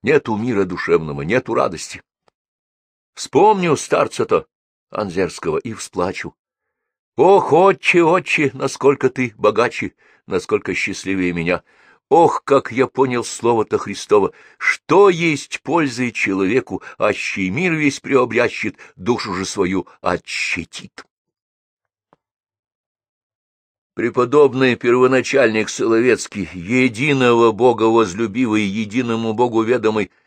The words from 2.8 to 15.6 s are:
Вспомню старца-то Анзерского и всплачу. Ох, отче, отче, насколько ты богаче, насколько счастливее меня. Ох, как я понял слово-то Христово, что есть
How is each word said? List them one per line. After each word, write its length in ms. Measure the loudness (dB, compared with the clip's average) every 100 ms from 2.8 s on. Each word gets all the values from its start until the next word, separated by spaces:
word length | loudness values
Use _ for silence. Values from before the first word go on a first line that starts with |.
| _ _ _
Вспомню 640 | -16 -2 4 4 4 0 -2
старца-то 720 | 0 -2 -2 -4 -2 -2 -2 _ _ _ _
Анзерского 680 | -8 -6 -4 -4 -4 -4 -4
и 140 | -6
всплачу. 640 | -12 -10 -4 -4 -4 -12 _ _ _ _ _ _ _ _ 2
Ох, 360 | 4 6 4
отче, 520 | 4 4 2 0 2
отче, 460 | 4 2 0 -2 -2
насколько 560 | -2 -8 0 0 2 -2
ты 260 | -2 -6 0
богаче, 560 | 0 2 -2 -2 -10 _ _ _ -6
насколько 480 | -6 -2 -4 -2
счастливее 580 | -6 -6 -6 -6 -2 -2
меня. 320 | -2 -2 -2 _ _ _ _ _
Ох, 360 | 4 4 2
как 260 | 0 0 0
я 160 | -2 -2
понял 380 | 0 0 0
слово-то 540 | -6 -4 0 0 0 -2
Христово, 540 | -4 -12 2 2 2 -6 -20 _
что 520 | -6 -6 _ 4 6
есть 500 | 4 -2 -2 -6 -12